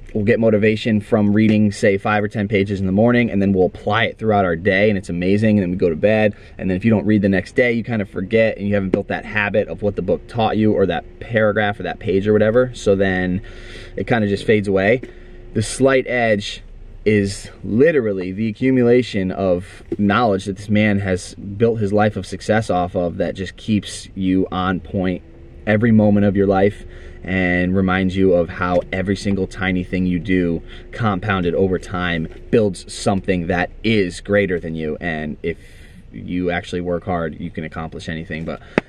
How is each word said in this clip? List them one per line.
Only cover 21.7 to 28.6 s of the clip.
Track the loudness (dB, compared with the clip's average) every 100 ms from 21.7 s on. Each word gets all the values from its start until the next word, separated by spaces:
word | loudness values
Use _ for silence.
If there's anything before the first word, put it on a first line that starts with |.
| 0
his | 0
life | 2 0 -2
of | -10
success | -10 -2 -2 0
off | -2 -2 -2
of | -4 -4
that | -6
just | -4 -10 -8
keeps | -2 -2 -2 -14 -12
you | -4 0 0 0
on | -2 -2 -4
point | -4 -4 -2 -4 -10 -20 -20 -10 -2
every | 2 4
moment | 6 6 4 2
of | 2
your | 2
life | 4 2 0 -16 -18 -18 -14
and | -4 0 2 2 2
reminds | 2 2 2 0 2
you | 4
of | 4 2
how | -2